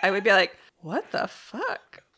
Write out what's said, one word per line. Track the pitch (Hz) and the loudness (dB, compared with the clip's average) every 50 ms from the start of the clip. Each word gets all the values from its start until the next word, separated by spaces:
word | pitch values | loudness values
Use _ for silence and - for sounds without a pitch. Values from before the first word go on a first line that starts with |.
| - | -2
I | 190 | 0
would | 196 202 190 | 0 0 2
be | 220 | 4
like, | 196 190 180 175 - - - _ _ _ | 4 4 4 2 -2 -12 -20 _ _ _
"What | - 156 180 294 427 - - | -12 -8 -6 -6 -6 -6 -6
the | - - - | -4 -4 -6
fuck?" | - - - - - 233 403 508 - - _ _ - - _ _ _ | -8 -14 -20 -16 -12 -8 -6 -6 -8 -8 _ _ -20 -20 _ _ _